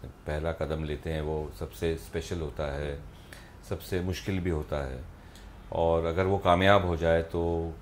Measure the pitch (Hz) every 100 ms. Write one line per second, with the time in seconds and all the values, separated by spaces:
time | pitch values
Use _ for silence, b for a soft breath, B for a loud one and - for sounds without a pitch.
0 | 64 - - 76 80 80 78 78 76 73
1 | 82 78 76 78 76 - 78 - 82 80
2 | - 82 - 87 76 71 73 71 73 71
3 | - B B B B B - 95 - 92
4 | 90 87 - 95 87 78 76 73 67 64
5 | - - B B B B - - 82 82
6 | 82 82 95 98 92 87 98 101 87 80
7 | 82 82 82 85 85 82 82 78